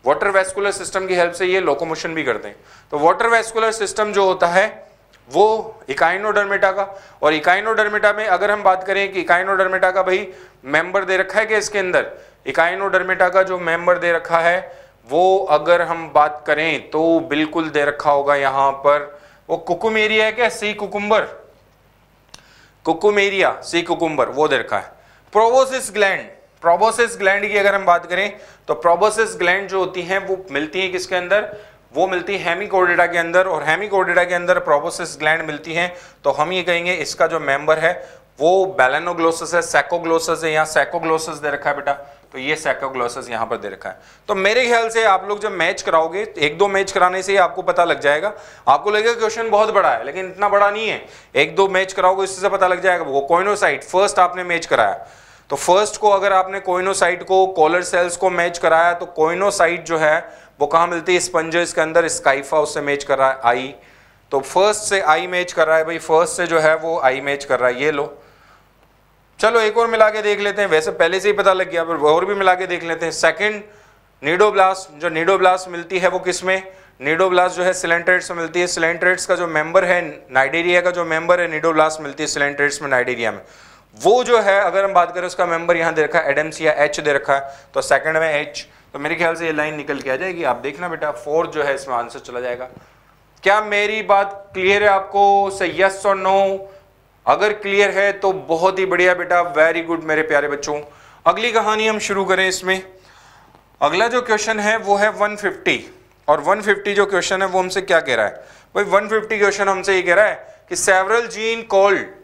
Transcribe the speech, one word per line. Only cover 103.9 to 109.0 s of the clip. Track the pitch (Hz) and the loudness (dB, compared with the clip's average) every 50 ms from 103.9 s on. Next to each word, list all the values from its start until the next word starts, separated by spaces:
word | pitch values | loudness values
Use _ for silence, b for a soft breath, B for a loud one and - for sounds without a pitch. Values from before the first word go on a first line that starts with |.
| 160 185 226 233 | 2 2 2 2
जो | 233 247 | 0 -2
क्वेश्चन | 247 226 220 214 214 226 220 214 | 0 0 0 0 0 -2 -2 -2
है | 208 208 220 226 | 0 0 0 0
वो | 202 196 202 | 0 0 2
है | 202 208 214 | 2 2 0
वन | 208 - 208 208 208 | 0 0 -2 -2 -2
फिफ्टी, | 202 202 190 - - - 180 147 117 - - - - _ _ _ _ _ - | -4 -6 -6 -6 -2 -2 -2 -2 -2 -4 -12 -20 -20 _ _ _ _ _ 0
और | 147 151 | 0 0
वन | 143 160 196 214 | 2 0 0 0
फिफ्टी | 208 214 202 202 202 208 202 | 2 -2 -2 0 0 -2 0
जो | 202 202 | 0 0
क्वेश्चन | 196 202 175 170 - 196 185 | 2 0 -2 0 0 -2 -2
है | 196 190 | -2 0
वो | 180 185 | 0 0
हमसे | 180 185 180 196 | -2 0 -4 -6
क्या | 185 - 180 165 | -2 2 2 2
कह | 156 143 123 | 2 2 0
रहा | 110 107 | 0 0
है | 98 - B B B B B B B _ | -2 -4 B B B B B B B _
भाई, | 196 208 | -4 -2
वन | 185 175 202 | 2 2 0